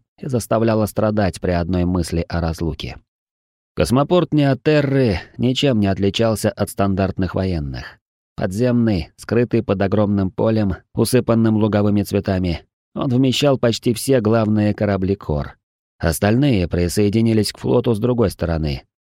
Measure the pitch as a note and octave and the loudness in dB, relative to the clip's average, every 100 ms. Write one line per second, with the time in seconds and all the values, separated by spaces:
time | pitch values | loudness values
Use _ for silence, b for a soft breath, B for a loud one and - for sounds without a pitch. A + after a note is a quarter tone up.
0 | _ _ - B2 - A2+ A2+ A2 G#2 - | _ _ -6 -4 -2 0 2 0 -2 -2
1 | G#2+ G#2+ F#2+ - F#2 F2 E2+ F2+ F2 F2+ | -2 0 -2 -2 -2 -2 0 0 0 0
2 | E2+ E2 - F2 E2 D#2+ E2 D2 B1+ - | -2 -4 -4 -4 -4 -4 -6 -6 -10 -14
3 | _ _ _ _ _ _ _ - - B2 | _ _ _ _ _ _ _ -4 0 0
4 | C#3+ F3+ D#3+ D3+ C#3 C3 D#3 D3+ C#3 C3+ | 2 2 2 2 2 0 2 2 2 2
5 | B2 F2 - - A#2+ C3 C#3+ A2 G2 F#2 | 2 0 -6 -4 -2 0 0 2 0 0
6 | G2 G2+ A2+ G#2+ G#2+ - G#2 - G2 F#2+ | 0 0 0 0 -2 -2 -4 -2 0 0
7 | F#2 - D2 F#2+ F#2+ E2+ C#2+ B1 - - | -2 -2 -4 -2 -2 -2 -4 -8 -14 -20
8 | _ _ _ - G2+ G2 B2 A#2+ A2+ F#2 | _ _ _ -8 -4 0 0 2 2 0
9 | - - - A2+ A#2+ A#2 - F#2+ G2 G2+ | -4 -12 -4 -2 0 0 0 0 0 0
10 | G2+ G2+ F#2+ - A2 A2 G2+ F2 _ - | 2 0 0 0 0 0 0 -4 _ -2
11 | A2+ B2 A#2 A#2 A2+ G#2+ G#2+ G#2 G#2 G2+ | 0 0 2 2 2 2 2 2 2 0
12 | G2 G2+ G2+ F#2+ F2+ D#2+ - _ _ - | 0 -2 0 -2 -2 -4 -8 _ _ -6
13 | D3 B2 C3+ A#2 D3 C3 A#2+ A2+ B2+ A2+ | -2 2 2 2 0 2 0 -2 -2 -2
14 | - C3 G#2 A2+ G#2+ G#2+ G#2 G#2 G#2 G2 | 0 2 2 2 2 2 0 0 -2 0
15 | F#2 G2 - D2 C2+ - _ _ _ - | 0 -2 -2 -4 -6 -12 _ _ _ -6
16 | D#2+ D#2 G2+ A#2 D3 G#2 E2+ E2+ F2 G#2 | -2 0 2 2 2 2 0 0 0 0
17 | G#2 A2 A2+ A2 G2+ - B2 B2+ A#2+ G#2 | 2 2 2 2 0 -4 0 0 0 0
18 | A#2+ A#2+ G2 - E2+ D#2+ D2+ C2 - _ | 0 0 0 -2 -2 -2 -2 -6 -10 _